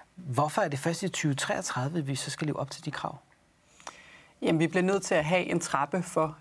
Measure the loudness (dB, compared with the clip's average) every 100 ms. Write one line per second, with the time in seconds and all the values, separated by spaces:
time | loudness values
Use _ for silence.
0 | -20 -14 -4 0 2 2 0 0 -2 -2
1 | -2 0 0 0 0 -2 -2 -2 -2 -2
2 | -2 -4 -4 -4 -2 -2 -4 -6 -8 -6
3 | -6 -8 -18 _ _ _ _ -20 -18 -18
4 | -20 -20 -20 -4 2 4 4 4 4 2
5 | 2 2 4 2 2 0 0 0 0 -2
6 | -2 0 0 -2